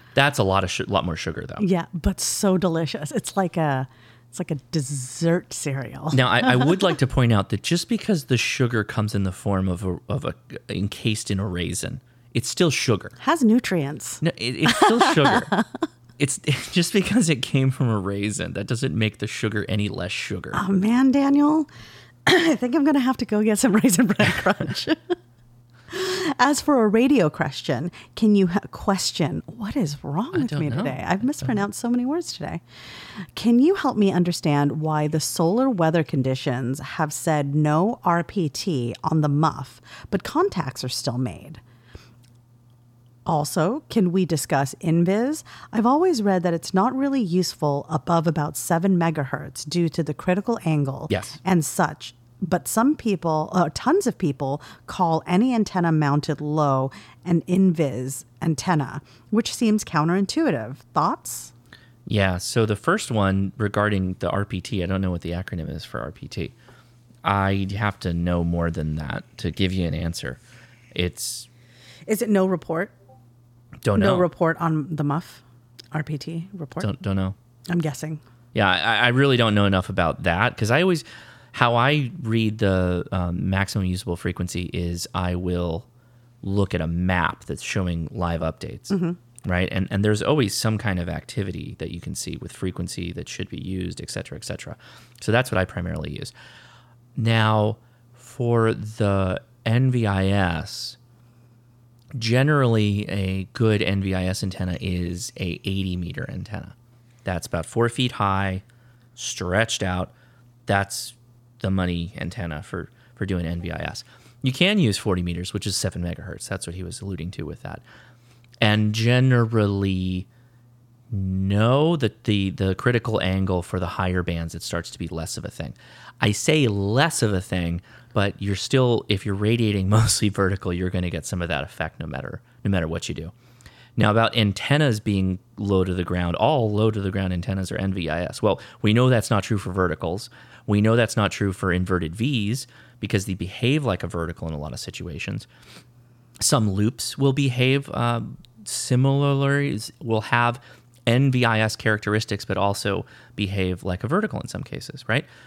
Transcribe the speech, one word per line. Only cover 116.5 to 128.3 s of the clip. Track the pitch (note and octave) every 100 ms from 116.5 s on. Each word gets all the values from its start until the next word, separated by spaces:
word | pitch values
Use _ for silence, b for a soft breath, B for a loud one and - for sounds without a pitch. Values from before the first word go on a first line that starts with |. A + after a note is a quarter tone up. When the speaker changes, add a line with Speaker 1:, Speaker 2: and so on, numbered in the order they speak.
| G2 -
Speaker 1:
what | F2
he |
was | F2+ -
alluding | G2 F2+ E2+
to | -
with | D2+ D#2+
that. | - - b b b b b b _ -
And | G#2+ G#2+ G#2+
generally | G#2+ A2+ B2+ C3 B2 A2+ A2+ G#2 G2 G2 F#2 F#2 F2+ - b b b b _ _ _ -
know | G2+ F#2+ F#2+ F#2+ G#2 A2 C3+ D#3 E3+
that | A#2+ -
the, | - G#2 G2
the | - F#2+
critical | F#2 B2 B2 - A2
angle | F2+ F#2+ F#2+ F#2
for | - F#2+
the | F2+
higher | - F#2 F2+
bands, | F2+ E2+ E2
it | E2+
starts | - E2+ E2+
to | -
be | E2
less | D#2+ D#2+ -
of |
a | -
thing. | - - - B B B -
I | -
say | G#2 - D#3 B2+
less | G2+ G2 A#2 D#3+ -
of | A2
a | G2
thing, | - F#2 F2 E2+ B B B
but | A2 G2+